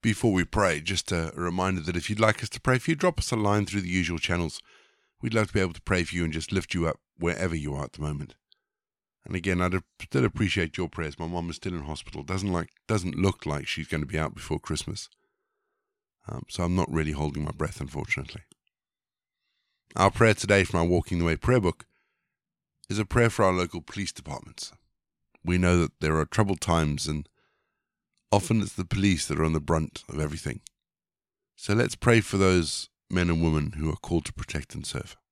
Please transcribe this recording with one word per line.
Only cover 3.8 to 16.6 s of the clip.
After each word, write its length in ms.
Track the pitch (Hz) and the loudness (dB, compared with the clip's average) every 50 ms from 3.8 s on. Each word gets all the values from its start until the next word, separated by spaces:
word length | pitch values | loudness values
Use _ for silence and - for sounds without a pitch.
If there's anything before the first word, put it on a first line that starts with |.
the 80 | 92 87 | -2 0
usual 300 | 90 92 90 82 87 80 | 0 0 0 0 -2 -4
channels. 420 | - - 87 87 87 80 - - - _ _ _ _ _ _ _ _ _ _ _ | -2 -2 0 0 0 -2 -4 -10 -18 _ _ _ _ _ _ _ _ _ _ _
We'd 140 | - 120 110 | -6 -2 0
love 140 | 113 107 - | 0 0 2
to 40 | - | 2
be 80 | 110 | 0
able 120 | 92 90 85 | 0 0 -2
to 100 | - - | -8 -4
pray 220 | - 98 90 87 | 0 0 0 0
for 100 | 80 - | 0 -2
you 80 | 90 85 | -2 -2
and 100 | 82 76 | 0 -2
just 200 | 80 78 - - | -4 -4 -2 -2
lift 220 | 92 85 - - | -2 -2 -2 -2
you 120 | 87 82 | 0 0
up 140 | 80 - - _ _ _ _ | 0 -2 -4 _ _ _ _
wherever 380 | - 87 87 - 92 92 82 | -2 -2 -2 0 -2 -2 -2
you 180 | 80 71 73 71 | -2 -4 -4 -4
are 80 | 69 71 | -6 -6
at 120 | - - | -8 -8
the 80 | - 76 | -6 -4
moment. 340 | 76 76 71 73 - - _ _ _ _ _ _ _ _ _ _ _ _ _ _ _ _ _ _ | -4 -4 -6 -8 -10 -14 _ _ _ _ _ _ _ _ _ _ _ _ _ _ _ _ _ _
And 100 | - - | -6 -6
again, 260 | 92 85 95 90 90 | -4 0 0 2 2
I'd 140 | 90 90 90 | 2 2 0
ap-, 80 | 92 - _ _ _ | -2 -4 _ _ _
still 240 | - - - 135 127 | -18 -4 0 2 2
appreciate 520 | 107 - - 107 90 - 101 85 78 - | 2 0 0 0 0 2 0 -2 -2 -2
your 120 | - 87 78 | -6 -6 -6
prayers. 300 | - - 82 76 71 - | -4 -6 -8 -8 -6 -8
My 80 | 82 | -8
mom 240 | 82 87 87 85 85 | -6 -4 -4 -4 -6
is 60 | 80 | -8
still 180 | - - 95 90 | -8 -8 -6 -6
in 80 | 82 71 | -6 -6
hospital. 400 | 73 78 73 - - - 76 71 | -8 -10 -10 -10 -12 -12 -12 -8
Doesn't 300 | 71 92 95 95 101 90 | -6 -4 -4 -2 0 0
like, 160 | 85 85 - _ _ _ | -2 -2 -4 _ _ _
doesn't 300 | - 110 104 85 92 - | -2 -2 -2 -2 -2 -2
look 300 | - 92 98 92 - - | 0 0 0 0 0 -4
like 200 | - 73 71 71 | -4 -4 -4 -4
she's 220 | - - - 78 - | -6 -8 -8 -6 -4
gonna 180 | - 78 76 | -4 -4 -4
be 100 | 69 78 | -2 -2
out 160 | 78 78 - - | -2 -2 -4 -6
before 280 | - - - 78 78 | -10 -6 -6 -6 -6
Christmas. 480 | - - 80 76 - - - - - - _ _ _ _ _ _ _ _ _ _ _ _ _ _ _ _ _ _ _ _ _ _ _ - | -4 -4 -6 -4 -4 -8 -10 -10 -12 -16 _ _ _ _ _ _ _ _ _ _ _ _ _ _ _ _ _ _ _ _ _ _ _ -12
Um, 160 | - - - _ | -12 -12 -12 _
so 140 | - - | -6 -4